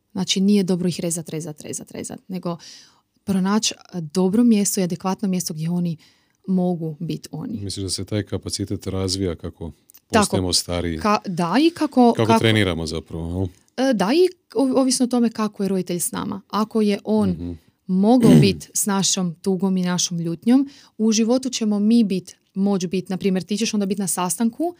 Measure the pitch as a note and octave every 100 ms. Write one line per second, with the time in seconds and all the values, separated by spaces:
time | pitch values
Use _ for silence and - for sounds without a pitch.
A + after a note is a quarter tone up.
0 | _ G3 F#3 - F#3+ G#3 F#3 F3+ F3+ D#3+
1 | F3 E3+ D#3+ D#3+ E3 D3+ - - - -
2 | - - - F#3 F3 E3 - - - _
3 | _ _ - F#3+ F#3+ G#3+ - - - F3+
4 | D#3 - F#3 G#3+ A#3+ G#3+ G3+ - F3+ E3+
5 | F#3+ F#3 G3 F#3 F3 D#3 D#3+ F3 F3 D#3+
6 | _ _ _ _ - F#3 F3+ F3 D#3+ D3+
7 | E3 D3+ - D3+ - G#2+ G2 G2 F#2+ F2
8 | F#2+ G#2+ G2 F#2 F#2+ - G2+ G2 - F#2+
9 | F#2+ F#2+ F#2+ D#2+ F2 - E2 - _ _
10 | _ - G3+ F#2+ F#2 F2 - F2 E2+ D#2
11 | A3 - - E3+ E3+ A3 D#4+ E4+ D4+ B3+
12 | A#3+ A3+ A2 A3+ A2+ G#2+ F#2+ E2 D#2+ D#2+
13 | - E2 E2 F2+ F#2 - _ - C4+ A3+
14 | F#3 D4+ F4+ - _ A3+ C4+ B3+ C4 B3
15 | B3 B3 A#3 A3+ G#3+ G#3 F#3+ F#3+ F3+ F3
16 | - G3 - G3 - G3 G#3+ A3+ G#3 G3+
17 | - G#3+ G3+ E3 F2 E2+ _ _ - F#3
18 | G3+ B3+ A#3 D#3 F#3+ E3 - - - G3
19 | F#3 - F3+ D#3 - F#3 F#3+ F#3 F3+ F3+
20 | - F3 E3+ E3+ - C4 C#4 - - -
21 | A3 G#3+ A3 C4 C4 - A3 G#3 G#3 A#3
22 | G#3 F#3 F3+ - _ - G3 G3 F3 F#3
23 | F3+ F#3 G3+ F#3 F3+ G#3 A3 G#3+ G3 G#3
24 | F#3+ - F3+ - A3+ A3+ E4 F4